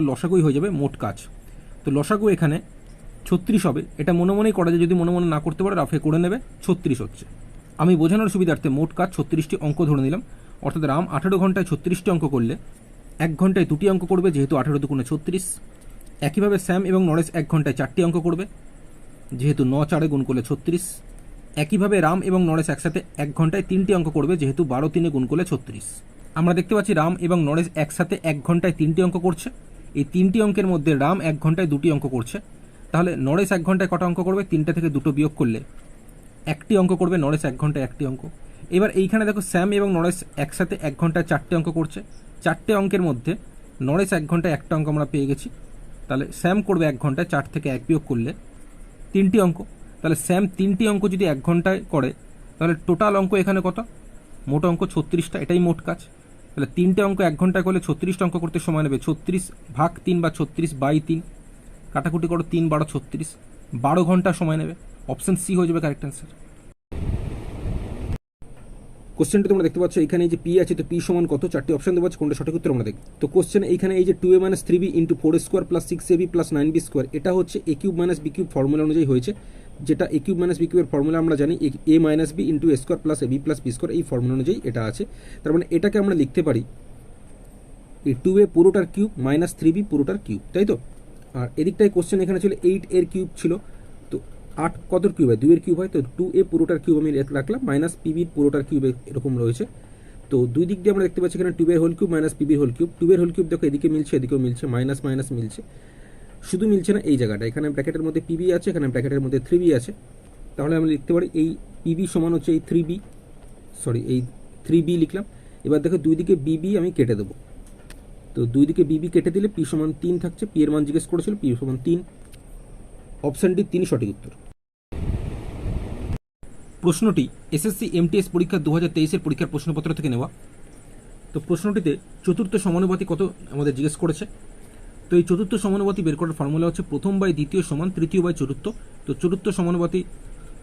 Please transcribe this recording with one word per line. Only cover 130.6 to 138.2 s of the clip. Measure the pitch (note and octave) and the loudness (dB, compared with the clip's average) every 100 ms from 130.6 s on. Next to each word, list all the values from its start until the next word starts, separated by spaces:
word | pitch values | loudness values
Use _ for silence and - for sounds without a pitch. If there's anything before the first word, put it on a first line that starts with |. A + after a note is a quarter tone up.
| - - - - - - - | -20 -20 -20 -20 -20 -20 -10
তো | D#3 D3 | -8 -2
প্রশ্নটিতে | E3+ G3+ G#3 E3 C#3+ - - - | -2 0 0 0 -2 -6 -6 -2
চতুর্থ | F3 G3 G3+ F#3 | 0 0 0 2
সমানুপাতি | E3+ F#3 F#3 F#3 | 2 2 0 -2
কত | E3 F#3+ - - C#3+ | -2 -2 -4 -10 -2
আমাদের | D3 C3 | 0 0
জিজ্ঞেস | D3+ - | -2 0
করেছে। | E3+ D#3 - - - - - - - - - | -2 -2 -6 -14 -18 -18 -20 -20 -20 -18 0
তো | F3 | 2
এই | F3 | 4
চতুর্থ | F3+ G3+ A3 | 2 0 0
সমানুপাতি | G3+ G3 G3 G3 D#3+ | 0 2 0 0 0
বের | C#3+ | 0
করার | E3 D#3 | -2 -2
ফর্মুলা | C#3+ D#3 E3+ | -2 0 0
হচ্ছে | E3 F3+ | 0 -4
প্রথম | C#3+ G3 G3 | -2 0 2
by | F#3+ D3+ | 2 2
দ্বিতীয় | D3 F#3 E3 | 0 0 0
সমান | C#3+ F3 F#3 | 0 -2 -2
তৃতীয় | D#3+ F#3+ | 0 2